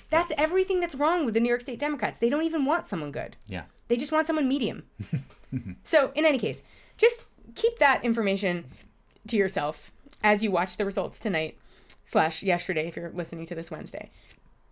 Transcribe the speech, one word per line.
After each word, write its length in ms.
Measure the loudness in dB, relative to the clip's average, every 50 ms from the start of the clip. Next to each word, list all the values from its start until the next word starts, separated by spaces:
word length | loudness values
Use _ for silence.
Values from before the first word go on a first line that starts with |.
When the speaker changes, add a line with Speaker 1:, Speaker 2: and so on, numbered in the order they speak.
| -6 0
Speaker 1:
That's 200 | 0 2 2 0
Speaker 2:
Yeah. 100 | 0 0
Speaker 1:
everything 400 | 0 2 2 2 2 2 2 0
that's 140 | 0 -2 -2
wrong 280 | 0 0 2 2 2 2
with 80 | 2 2
the 60 | 2
New 80 | 2 2
York 100 | 2 0
State 180 | -2 -4 -6 -4
Democrats. 400 | -2 -2 -2 -2 -4 -4 -2 0
They 120 | 0 2
don't 120 | 2 2 0
even 220 | 0 0 0 0
want 240 | 2 0 0 -2 -4
someone 240 | -4 -4 -4 -4 -6
good. 240 | -8 -8 -10 -10 -16 -14
Speaker 2:
Yeah. 180 | -10 -8 -8 -8 -10 _ _ _ -2
Speaker 1:
They 80 | 0
just 140 | 0 0 0
want 160 | 0 0 2
someone 220 | 2 2 2 2 2
medium. 360 | 2 0 0 -2 -4 -6 -12 -14 _ -14 -8 -4 -4
Speaker 2:
<laughs> 100 | -4 -4 -6 -14 -20 -12 -8 -8 -6 -6 -8 -12 -12 -2
Speaker 1:
So, 280 | 2 4 4 4 4 2
in 100 | 2 2
any 140 | 4 4 2
case, 240 | 0 -4 -4 -6 -12 -20 -20 -20 -20 -20 0
just 280 | 4 4 4 4 2 -4 -12 _ _ -20 -20 -6
keep 240 | 0 0 0 2 4
that 240 | 4 4 4 4 2
information 600 | 0 0 2 2 0 0 0 0 0 -2 -2 -4 -10 -16 -20 -20 -20 _ _ _ _ _ _ -8 -2
to 80 | 2
yourself 560 | 2 2 2 0 -2 -2 -4 -4 -8 -12 -20 -20 -20 -20 -20 -8 0 2
as 180 | 2 4 4 2
you 80 | 2
watch 280 | 2 2 0 0 -2 -4
the 80 | -4
results 320 | -2 -2 -4 -4 -4 -6 -6
tonight 400 | -4 -2 0 0 -2 -4 -6 -12 -20 -20 -20 -20 -20 -20 -20 -20 _
slash 360 | -2 2 2 2 2 0 -2 0
yesterday 440 | 0 0 0 0 -2 -2 -2 -2 -4
if 80 | -4
you're 140 | -8 -8 -8
listening 340 | -6 -6 -6 -6 -8 -10 -10
to 80 | -8 -8
this 160 | -8 -8 -8
Wednesday. 380 | -10 -10 -10 -10 -10 -12 -12 -14 -16 -20 -20 -20 -20 -20 _ -20 -20 _ _ _